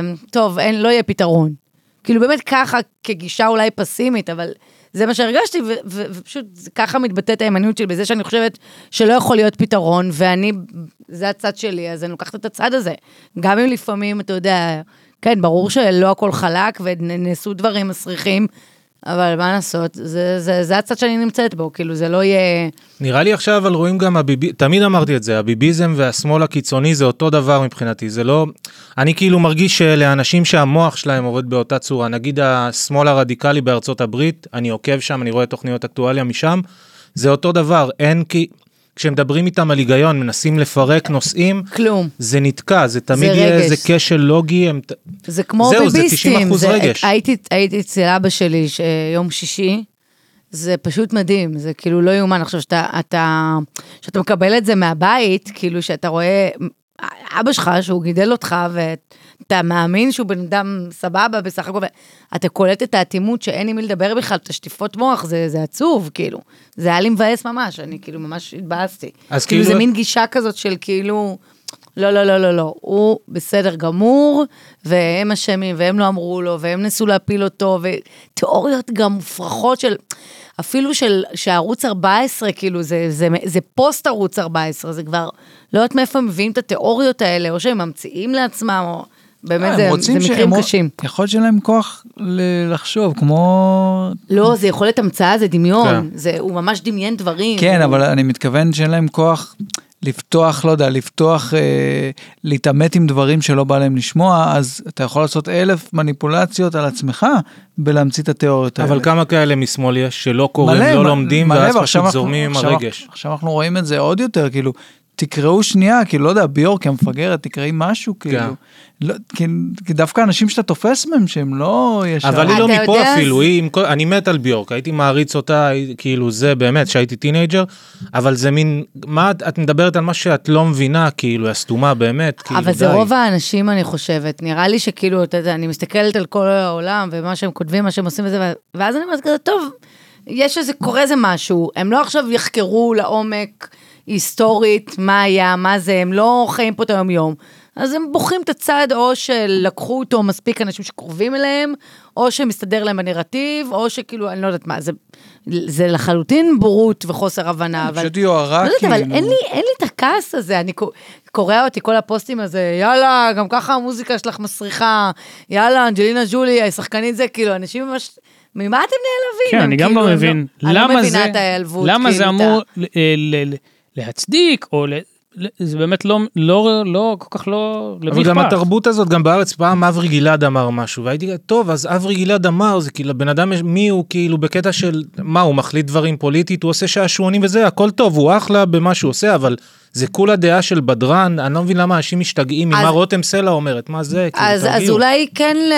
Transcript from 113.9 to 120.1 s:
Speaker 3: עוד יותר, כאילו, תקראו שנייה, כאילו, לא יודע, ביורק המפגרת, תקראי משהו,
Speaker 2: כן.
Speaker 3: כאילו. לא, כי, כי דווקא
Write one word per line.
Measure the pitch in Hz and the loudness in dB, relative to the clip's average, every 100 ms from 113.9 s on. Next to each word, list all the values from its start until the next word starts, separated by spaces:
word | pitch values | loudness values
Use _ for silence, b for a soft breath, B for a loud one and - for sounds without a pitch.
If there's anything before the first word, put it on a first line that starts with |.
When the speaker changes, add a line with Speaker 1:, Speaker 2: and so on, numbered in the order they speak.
| 147 | 0
Speaker 3:
עוד | 143 190 | 0 0
יותר, | 247 180 143 | 0 0 -2
כאילו, | 131 131 127 B B B - | 0 -4 -6 B B B -6
תקראו | 147 - 147 185 | -6 0 2 2
שנייה, | 208 190 190 240 | 2 2 4 4
כאילו, | 208 147 | 2 0
לא | 147 | 2
יודע, | 202 165 | 2 0
ביורק | 139 160 180 147 | 2 2 2 -2
המפגרת, | 135 - 131 175 170 | -2 -2 -2 -2 -4
תקראי | - - 143 | -6 -6 -4
משהו, | 160 165 220 - 190 | -2 -2 -2 -4 -8
Speaker 2:
כן. | 156 | -4
Speaker 3:
כאילו. | 131 117 135 b b b b | -2 -4 -8 b b b b
לא, | 147 202 220 - | -6 -6 -8 -4
כי, | 165 170 175 - - | -2 -2 -4 -8 -6
כי | |
דווקא | 156 160 | -2 0